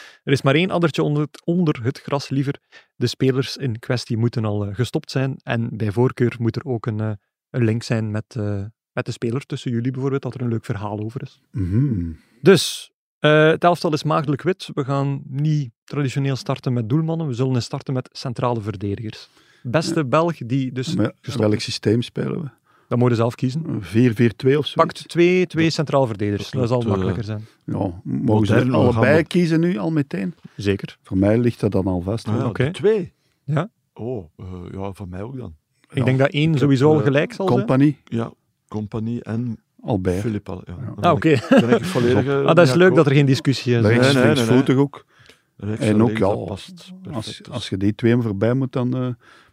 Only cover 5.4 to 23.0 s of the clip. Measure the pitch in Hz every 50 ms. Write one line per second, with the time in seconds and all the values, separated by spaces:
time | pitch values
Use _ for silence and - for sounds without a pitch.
5.4 | _ - 123 117 113 123 135 110 117 104 92 120 123 131 - - 123 113 - 113
6.4 | 117 113 - 117 - 143 117 110 - 120 107 107 110 107 107 - _ _ _ _
7.4 | _ _ - 131 117 110 110 117 - - 123 110 110 107 104 107 - _ - 113
8.4 | 104 104 101 98 98 110 _ _ _ _ - 135 - - 117 - - 117 113 139
9.4 | - - 147 135 - 135 120 117 117 131 127 131 135 139 131 139 - 127 - 123
10.4 | 123 120 113 113 - - 113 95 107 104 104 107 107 110 - - 139 - _ _
11.4 | _ _ - 117 95 87 95 117 143 143 117 92 85 82 80 - _ _ _ _
12.4 | - 170 196 - - - - - - _ _ _ _ _ _ _ - 151 151 156
13.4 | 156 156 165 - - 175 175 - - 170 151 143 - 151 160 165 147 147 143 -
14.4 | - 170 190 - - - 151 151 135 127 139 139 139 139 139 135 - - 131 139
15.4 | 147 156 151 151 139 117 _ _ _ - - 139 143 127 - 143 139 139 135 120
16.4 | - - 135 - - 135 123 123 113 101 131 160 160 160 165 165 160 143 120 110
17.4 | 131 131 131 120 - - - 135 - - 135 127 - - _ - - 135 117 -
18.4 | 127 123 120 113 98 107 98 92 101 101 101 120 117 110 - - - _ _ _
19.4 | _ _ _ _ - 123 120 156 165 - - 170 147 123 131 156 165 175 160 -
20.4 | 131 110 131 139 135 127 139 131 127 - - - 104 131 - _ - - - 113
21.4 | 107 107 107 - - - - - - 107 107 123 - - - - - - - -
22.4 | 160 139 - _ _ _ _ _ _ - 123 117